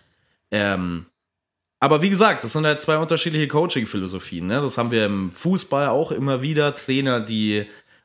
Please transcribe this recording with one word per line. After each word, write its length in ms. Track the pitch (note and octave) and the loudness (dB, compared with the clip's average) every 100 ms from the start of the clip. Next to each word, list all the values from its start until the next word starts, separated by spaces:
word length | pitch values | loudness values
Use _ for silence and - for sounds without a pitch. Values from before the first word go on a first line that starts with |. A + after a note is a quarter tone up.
| _ _ _ _ - | _ _ _ _ -6
Ähm, 540 | G#2 G2+ F#2+ F2+ E2+ - _ _ _ _ _ _ - | -2 0 0 -4 -6 -10 _ _ _ _ _ _ -2
aber 220 | C#3 D3+ | 2 4
wie 80 | G3 | 4
gesagt, 340 | F#3+ G#3+ - | 4 4 2
das 80 | A#2 | -2
sind 120 | D#3 | 0
halt 160 | D#3 D3 | 0 0
zwei 180 | - D#3 | 0 0
unterschiedliche 500 | D#3+ D#3+ E3+ D#3 D3 | 2 0 0 0 0
Coaching-Philosophien, 1000 | D3 E3+ C#3 A2 G#2 F#2 F#2 - E2+ F2+ | 0 0 -2 -2 -4 -4 -8 -8 -6 -2
ne? 140 | B2+ | -2
Das 180 | C3+ A#2+ | -2 -2
haben 140 | A#2+ | 0
wir 140 | A#2 G#2 | 2 2
im 260 | G2 F#2 | 0 -4
Fußball 560 | - F3 F#3+ - C#3 C#3+ | -4 0 0 0 0 2
auch 240 | C3 D#3+ | 0 0
immer 280 | - C#3 C3 | -2 -2 -2
wieder. 320 | C#3+ D3+ D3 C#3+ | 0 0 0 -2
Trainer, 420 | - C3 C3+ B2 | -2 0 2 0
die 480 | G#2+ A2 G#2+ G#2 G#2 - _ _ | 0 0 0 0 -4 -14 _ _